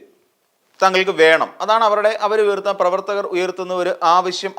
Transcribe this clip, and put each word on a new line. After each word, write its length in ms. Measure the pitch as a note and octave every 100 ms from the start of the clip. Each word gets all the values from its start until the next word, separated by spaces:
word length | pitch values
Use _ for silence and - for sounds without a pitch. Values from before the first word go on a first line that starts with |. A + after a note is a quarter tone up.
| - _ _ _ _ _ _ -
തങ്ങൾക്ക് 280 | F#3+ F#3 F#3+
വേണം. 420 | D#3+ D#3+ D#3 - -
അതാണ് 220 | G3 A3+
അവരുടെ, 340 | G#3+ G#3 G#3+ A3
അവർ 200 | G#3 A3
ഉയർത്താൻ, 340 | G#3 F#3+ G3 G3
പ്രവർത്തകർ 500 | F3+ F#3+ F#3+ G3+ G3
ഉയർത്തുന്ന 480 | F3+ F3+ F3+ F3+
ഒരു 220 | F3+ F3 -
ആവശ്യം 500 | E3 F3+ F3+ F3+ G3